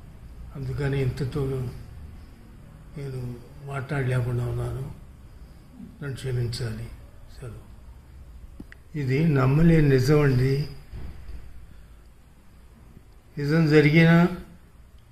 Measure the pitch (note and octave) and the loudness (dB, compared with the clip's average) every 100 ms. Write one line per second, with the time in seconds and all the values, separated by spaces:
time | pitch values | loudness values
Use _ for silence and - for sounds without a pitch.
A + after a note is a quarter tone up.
0 | - - - - - C#3+ C3 B2+ C#3 C#3 | -20 -20 -20 -18 -16 -12 -8 -4 -2 -2
1 | C3 - C3 D3+ C3+ C3+ B2 - - - | -2 -4 -6 -4 -4 -4 -8 -10 -16 -18
2 | - - - - - - - - - D3+ | -18 -18 -20 -20 -20 -20 -20 -20 -18 -14
3 | C#3 B2+ B2 A#2+ - - C#3 C#3 B2+ C#3+ | -12 -10 -10 -12 -16 -18 -10 -10 -6 -4
4 | B2+ B2+ B2 B2 A#2+ A#2+ A#2+ B2 C#3 - | -2 -2 -2 -4 -4 -4 -6 -6 -10 -12
5 | - - - - - - - - - - | -20 -20 -20 -20 -20 -20 -20 -20 -20 -12
6 | C#3+ A#2+ C3 B2 A#2+ - A#2 A2 A2+ - | -10 -8 -6 -4 -4 -4 -8 -8 -12 -14
7 | - - - - B2 A2+ - - - - | -20 -20 -20 -16 -16 -16 -18 -20 -20 -20
8 | - - - - - - - - - D3+ | -20 -20 -20 -20 -20 -20 -20 -20 -12 -6
9 | C3 C3 E3 C#3 C3 D3 E3 D#3+ D3 C3 | -2 2 2 4 4 4 6 6 6 4
10 | B2 D3+ C#3+ B2 C3 C#3 D3+ - - - | 4 4 4 2 2 0 -4 -10 -16 -12
11 | - - - - - - - - - - | -12 -12 -14 -14 -14 -18 -18 -20 -20 -20
12 | - - - - - - - - - - | -20 -20 -20 -20 -20 -20 -20 -20 -20 -20
13 | - - - - C#3+ D#3+ D#3 D3+ D3 D#3+ | -20 -20 -18 -8 0 2 6 6 8 6
14 | E3 E3+ F3 - - - - - - - | 8 8 6 0 -12 -20 -20 -20 -20 -20
15 | - | -18